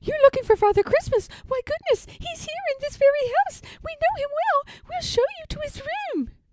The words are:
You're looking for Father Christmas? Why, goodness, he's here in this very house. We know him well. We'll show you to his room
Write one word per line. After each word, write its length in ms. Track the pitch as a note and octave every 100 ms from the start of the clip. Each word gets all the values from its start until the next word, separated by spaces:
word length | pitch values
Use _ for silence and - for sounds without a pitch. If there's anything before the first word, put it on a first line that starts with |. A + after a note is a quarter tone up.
You're 220 | - D5+
looking 220 | C#5 C5
for 120 | A#4 G#4+
Father 260 | G#4 G#4
Christmas? 460 | G4+ C#5 - A#4 - - -
Why, 120 | C5
goodness, 420 | - D#5 - A#4 -
he's 380 | - E5+ E5
here 200 | - D#5+ F#5+
in 60 | C5+
this 160 | C#5+ -
very 360 | C#5 C#5+ B4+ C#5 G5+
house. 160 | - - -
We 140 | D#5+ D#5
know 220 | D#5+ F#5+
him 80 | C#5+
well. 440 | D5 G5 D5 C#5+ - -
We'll 140 | F5
show 200 | - -
you 220 | C5+ G5+ D#5
to 120 | C#5+
his 180 | D5 -
room 500 | C5+ F#5+ G5+ G#4+ A#3 - _